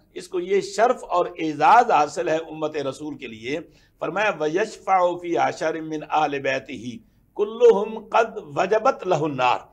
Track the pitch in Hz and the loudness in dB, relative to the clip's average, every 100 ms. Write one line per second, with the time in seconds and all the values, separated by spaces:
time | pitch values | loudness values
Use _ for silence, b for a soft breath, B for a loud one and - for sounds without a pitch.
0 | _ 180 180 180 180 196 - - 240 247 | _ -18 -8 -6 0 0 0 2 0 0
1 | - 180 170 - 160 147 156 226 226 156 | -2 -2 -2 -4 -6 2 6 8 6 4
2 | 147 185 170 160 160 156 151 156 135 131 | 2 -2 -2 -2 -4 -6 -6 -4 -6 -6
3 | 151 139 123 110 117 156 - b b _ | -10 -12 -14 -10 -6 -6 -8 b b _
4 | 151 180 214 165 156 175 220 - - 190 | -6 -2 -2 0 -2 -2 -2 -6 0 2
5 | 180 175 175 160 131 135 165 160 160 156 | 2 0 -4 0 0 0 -4 -4 -6 -8
6 | 156 151 151 139 135 135 131 120 120 113 | -4 0 0 -2 -2 -4 -6 -12 -12 -14
7 | - _ _ - 208 226 240 196 220 220 | -18 _ _ -6 -6 6 6 6 0 -8
8 | 208 214 226 214 160 143 185 220 240 269 | -2 0 0 -4 -8 -4 0 2 2 0
9 | 185 165 160 131 123 107 - | -2 -2 -2 0 0 0 -4